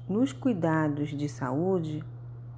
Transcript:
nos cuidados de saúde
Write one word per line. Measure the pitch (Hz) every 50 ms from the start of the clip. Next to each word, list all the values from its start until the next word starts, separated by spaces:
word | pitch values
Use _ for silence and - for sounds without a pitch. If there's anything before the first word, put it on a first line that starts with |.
| - -
nos | 185 220 262 277
cuidados | - - - 262 226 175 165 160 160 160 156 151 143 147 147 151
de | 143 143 147 147
saúde | - - 135 123 127 151 175 190 190 180 160 156 151 151 - - - - - - - - - - -